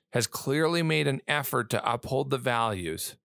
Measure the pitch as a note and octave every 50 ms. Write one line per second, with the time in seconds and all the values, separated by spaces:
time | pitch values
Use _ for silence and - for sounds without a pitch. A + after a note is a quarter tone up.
0 | _ _ - B2 A2+ - - - - - C3+ D3+ D#3+ D#3 E3+ E3+ E3 D#3+ D#3 D#3
1 | D3 C#3+ C3+ - - - D3 C#3+ C3+ - - B2+ A#2 - - G#2+ - A#2 A#2 A#2+
2 | - - C3+ C3+ C#3 C3+ C#3 C3 A#2 C3 A#2+ A#2 A#2 A2+ G#2 F#2 F2 E2 D#2+ E2+
3 | - - - - _